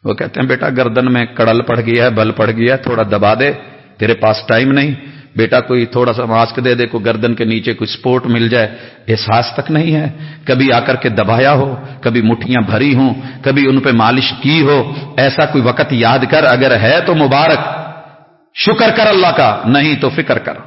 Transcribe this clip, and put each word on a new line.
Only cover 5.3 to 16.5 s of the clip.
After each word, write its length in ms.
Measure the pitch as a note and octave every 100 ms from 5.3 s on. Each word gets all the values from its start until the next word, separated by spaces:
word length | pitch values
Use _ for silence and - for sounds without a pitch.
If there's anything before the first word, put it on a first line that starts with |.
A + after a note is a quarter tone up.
| -
بیٹا، 240 | A2+ B2+
کوئی 260 | B2 B2 A#2
تھوڑا 280 | B2 B2
سا 120 | A#2 A#2+
ماسک 340 | A2+ A2+ - B2
دے 80 |
دے، 120 | A#2+ A#2
کوئی 200 | A#2 G#2+
گردن 300 | A2 A#2 A2+
کے 100 | A2+
نیچے 280 | A2 A#2+
کوئی 140 | G#2+ A2
سپورٹ 380 | - B2+ B2+ B2
مل 240 | A#2 A#2
جائے۔" 180 | A#2+ G#2+ - - - -
احساس 380 | A2 - A2+ A#2+
تک 180 | - -
نہیں 240 | D#3 E3 D#3
ہے، 140 | D3+ - - - -
کبھی 260 | B2+ C3+
آ 80 | A#2+
کر 160 | B2+ B2+
کے 140 | B2
دبایا 440 | G#2 G2+ A#2 C3+
ہو، 320 | C#3+ C#3 B2 - -
کبھی 200 | B2 A#2
مٹھیاں 400 | A2 A#2 - B2
بھری 340 | G#2 A2 C#3+ B2+
ہوں، 180 | C3+ - - -
کبھی 240 | C#3 C3+ C3+
ان 120 | C3+
پہ 120 | C3+
مالش 420 | A#2 A2 B2+ C3 -
کی 200 | C#3 D#3+
ہو، 320 | C#3+ C#3+ A#2 - - -
ایسا 280 | C3+ - D3+
کوئی 180 | C#3+
وقت 300 | B2 A#2+ -
یاد 260 | B2 A2+ C3 B2+
کر، 140 | D3+
اگر 360 | C#3+